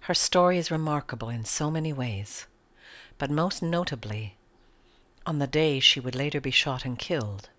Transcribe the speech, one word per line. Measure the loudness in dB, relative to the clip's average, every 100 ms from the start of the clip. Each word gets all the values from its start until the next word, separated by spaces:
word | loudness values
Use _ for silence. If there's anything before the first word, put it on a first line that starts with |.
Her | 0
story | 2 4 6 6 4
is | 0
remarkable | -2 0 -2 -2 -8 -6
in | -4
so | -2 0 0
many | 0 -2
ways, | -2 -2 -4 -6 -10 -16 _ _ _ -20 -20 -20 -6
but | -2
most | 0 0 0
notably | 0 0 0 -4 -6 -6 -8 -12 _ _ _ _ _ _ _ _ -4
on | -2
the | 0
day | 2 4 4
she | 4 2
would | -2
later | -2 -2 -2
be | 0
shot | 0 0 -2
and | -4 -6
killed. | -2 0 0 -6 -12